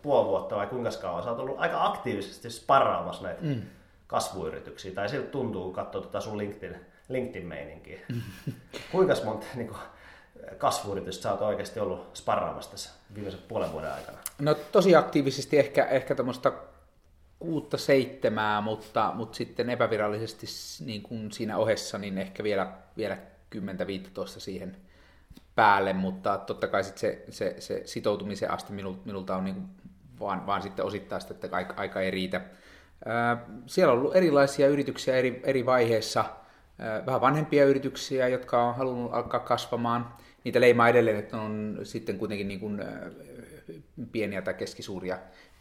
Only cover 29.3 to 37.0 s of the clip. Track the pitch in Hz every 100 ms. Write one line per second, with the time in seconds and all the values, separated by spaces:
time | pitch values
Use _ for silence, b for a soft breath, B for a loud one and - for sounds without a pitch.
29.3 | 95 95 95 92 - - - - - 101
30.3 | 92 101 98 98 - 95 101 - 92 -
31.3 | - 90 90 92 - 98 98 95 95 92
32.3 | 92 - B B B B B - 117 120
33.3 | 117 - 107 - - 165 120 143 - 170
34.3 | 143 139 - 139 143 131 131 - 131 127
35.3 | 123 - 135 120 127 117 110 - 113 -
36.3 | - B B B - 113 110